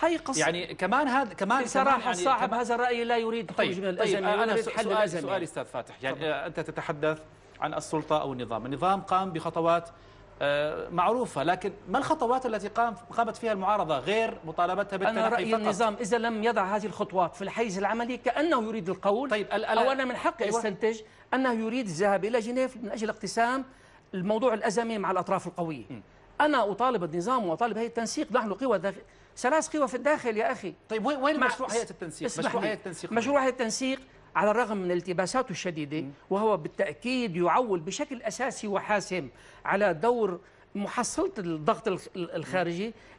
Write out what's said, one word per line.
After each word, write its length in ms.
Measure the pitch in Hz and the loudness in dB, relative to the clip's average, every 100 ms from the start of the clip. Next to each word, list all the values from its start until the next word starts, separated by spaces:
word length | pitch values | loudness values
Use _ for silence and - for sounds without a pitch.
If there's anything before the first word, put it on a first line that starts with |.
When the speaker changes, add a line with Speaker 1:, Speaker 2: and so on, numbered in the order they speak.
Speaker 1:
هاي 160 | 330 320 | 0 0
قصة. 220 | - 247 | -2 0
Speaker 2:
يعني 360 | 151 175 180 160 | 2 0 -6 -4
كمان 320 | 185 254 294 | 0 2 4
هذا، 260 | 254 247 | 2 0
كمان، 300 | - 196 262 | -2 0 2
Speaker 1:
بصراحة 280 | 247 269 269 | 2 2 4
Speaker 2:
كمان 100 | 254 | 4
يعني 160 | 247 185 | 2 0
Speaker 1:
صاحب 300 | 220 240 196 | 2 2 2
Speaker 2:
كمان 120 | 233 | 0
Speaker 1:
هذا 160 | 240 233 | 0 2
الرأي 280 | 247 240 | 2 2
لا 140 | 233 233 | 2 2
يريد 340 | 226 233 190 | 2 -2 -2
خروج 60 | 202 | 0
Speaker 2:
طيب، 200 | 196 185 | 0 0
Speaker 1:
من 60 | 190 | -2
الأزمة، 300 | 180 208 185 | 0 2 2
Speaker 2:
طيب، 200 | 190 208 | 2 2
Speaker 1:
يريد 100 | 226 | 2
Speaker 2:
أنا 120 | 220 | 2
س-، 80 | 220 | 0
Speaker 1:
حل 140 | 214 | -2
Speaker 2:
سؤالي، 140 | 208 214 | 0 2
Speaker 1:
الأزمة. 240 | 208 165 | 2 0
Speaker 2:
سؤالي 220 | 147 190 | -2 -2
أستاذ 220 | 165 147 123 | -4 -6 -6
فاتح، 380 | 127 - - | -8 -8 -6
يعني، 120 | 131 139 | -4 -2
Speaker 1:
تفضل. 120 | 156 | -2
Speaker 2:
آه، 200 | 143 175 | -2 -4
أنت 120 | 160 | -6
تتحدث 640 | 160 156 156 147 156 156 - - - - | -6 -6 -6 0 0 0 -6 -20 -20 -6
عن 120 | 151 | -4
السلطة 480 | 151 - 156 151 151 | -4 -2 -4 0 0
أو 120 | 143 | 0
النظام، 320 | 123 113 110 123 | -4 -4 -4 -4
النظام 360 | 135 180 196 | 0 2 0
قام 300 | - 185 190 | 2 0 0
بخطوات، 580 | 160 165 165 165 170 170 - - - - - | -4 -4 0 4 2 0 -14 -20 -20 -20 -4
آه، 480 | 143 143 151 165 - | 0 2 0 -4 -4
معروفة، 540 | 175 170 247 214 147 | 2 2 2 0 0
لكن 280 | 147 185 202 - - | 0 0 -2 -8 -4
ما 80 | 233 | -2
الخطوات 480 | 269 311 233 254 254 | 0 0 2 0 0
التي 220 | 214 202 | -4 -2
قام، 260 | - 233 | 0 0
قامت 440 | 196 - - 226 208 | -2 -6 -2 -2 -2
فيها 140 | 226 | -2
المعارضة 480 | 202 190 208 160 139 | 0 2 2 2 0
غير 380 | 143 220 220 - 165 | 2 0 0 -4 -6
مطالبتها 500 | 165 175 185 202 190 | 0 2 2 -2 0
Speaker 1:
أنا 100 | 190 | 0
Speaker 2:
بالتنحي 240 | 226 220 | 2 2
Speaker 1:
رأيي 220 | 240 226 | 2 2
Speaker 2:
فقط؟ 80 | 220 | 2
Speaker 1:
النظام 340 | 214 196 226 208 | 2 2 0 0
إذا 160 | 214 233 | 0 0
لم 260 | 226 220 | 2 2
يضع 320 | 226 220 185 214 | 2 2 2 0
هذه 100 | 208 | -2
الخطوات 500 | - 208 175 180 - | -4 -2 2 2 0
في 60 | |
الحيز 360 | 196 220 233 180 | -6 -2 -2 0
العملي 400 | 196 226 247 247 | 0 0 -2 -2
كأنه 460 | 254 247 330 262 | -2 2 2 2
يريد 260 | 220 220 175 | 0 -4 -4
القول، 400 | 180 196 208 277 | 0 2 2 0
Speaker 2:
طيب، 180 | 214 190 | -2 0
ال-، 120 | - - | -2 2
ال-، 120 | 220 | 4
Speaker 1:
أو 140 | 254 | 4
أنا 140 | 269 254 | 2 0
من 100 | 233 | 0
حقي 300 | 320 - 202 | -2 0 0
Speaker 2:
أيوة. 120 | 226 | 0
Speaker 1:
أستنتج 420 | 214 185 220 226 - - - | 0 0 0 0 -8 -20 -2
أنه 200 | 254 262 | 0 2
يريد 320 | 226 220 254 214 | 0 0 -2 -2
الذهاب 400 | 156 202 196 202 | 2 4 4 2
إلى 140 | 240 | 0
جنيف 380 | 214 254 254 220 | 0 -2 -2 -4
من 120 | 202 | -8
أجل 200 | 214 214 | -4 -4
اقتسام 560 | 214 190 233 233 269 262 - - - _ | -4 -4 2 2 0 -4 -14 -20 -20 _
الموضوع 400 | 190 185 220 254 | -4 0 2 2
الأزمي 440 | 220 220 208 233 220 | 2 2 0 0 -2
مع 140 | 185 | 0
الأطراف 360 | 185 175 185 175 | 0 0 -2 -2
القوية. 360 | 175 165 139 104 | -6 -6 -6 -10
Speaker 2:
م. 120 | 120 - - - - | -14 -14 -20 -12 0
Speaker 1:
أنا 300 | 302 269 208 | 4 4 2
أطالب 320 | 190 254 226 | 2 2 2
النظام 420 | 170 170 180 262 180 | -2 -2 0 0 0
وأطالب 320 | 160 233 214 | 0 0 0
هيئة 100 | 233 | -2
التنسيق، 440 | 233 220 294 302 | -2 -4 -4 0
نحن 220 | 240 226 | 0 0
قوى 260 | 185 262 196 | -2 0 0
داخل، 220 | 196 185 - - - - | 0 -6 -14 -20 -20 -2
ثلاث 400 | 247 311 294 311 | 2 2 2 0
قوى 100 | 269 | 0
في 100 | 247 | 2
الداخل 400 | 262 302 240 214 | 2 2 2 0
يا 140 | 233 | 0
أخي. 220 | 254 185 - - | -2 -6 -12 -8
Speaker 2:
طيب، 160 | 220 226 | -2 -2
وين، 120 | 285 | 2
وين 220 | 269 285 | 2 2
Speaker 1:
مع 80 | 254 | 2
Speaker 2:
مشروع 220 | 247 226 | 0 -2
Speaker 1:
اس-، 40 | |
Speaker 2:
هيئة 160 | 226 208 | -2 -2
التنسيق؟ 360 | 185 170 - 233 | -8 -12 -6 -6
Speaker 1:
اسمح 200 | - - | -2 -2
Speaker 2:
مشروع 160 | 226 | 0
Speaker 1:
لي. 60 | 214 | -2
Speaker 2:
هيئة 100 | 202 | -4
التنسيق 340 | 190 165 170 | -8 -10 -2
Speaker 1:
مشروع 300 | 226 226 285 | 0 2 4
هيئة 80 | 262 | 2
التنسيق 500 | 262 226 - 262 269 - - - 160 | 2 -2 0 -2 -2 -6 -20 -4 2
على 160 | 208 | 4
الرغم 260 | 214 220 208 | 4 2 0
من 140 | 180 | 0
التباساته 600 | 175 180 175 180 262 254 | 0 0 -2 0 0 -2
الشديدة، 500 | 165 185 156 143 156 | -4 -4 -4 -4 -6
Speaker 2:
م. 100 | 139 143 - | -6 -12 -4
Speaker 1:
وهو 280 | 196 220 190 | 0 2 2
بالتأكيد 800 | 160 - 196 147 240 254 233 170 | -2 -2 -4 -2 -2 0 0 2
يعول 440 | 175 233 240 185 | 4 4 2 0
بشكل 420 | 160 190 294 277 | -2 -6 -6 -4
أساسي 460 | 220 - 254 - 214 | -6 -4 -4 -4 -4
وحاسم 640 | 196 - 208 - 180 131 - - - - | -4 0 0 0 -4 -6 -12 -20 -10 -2
على 280 | 190 208 | 2 4
دور 460 | 160 226 247 202 175 - - - 202 | 4 2 2 0 -2 -10 -20 -12 -8
محصلة 560 | 202 - 226 - 381 226 | -4 -2 -2 0 -2 -2
الضغط 500 | 170 160 151 214 214 | -4 -2 0 0 -2
الخ-، 200 | 175 - 185 | -4 -6 -8
ال-، 200 | 170 170 | -6 -6
الخارجي، 580 | 139 185 170 170 226 - - | -2 0 0 -2 -6 -8 -20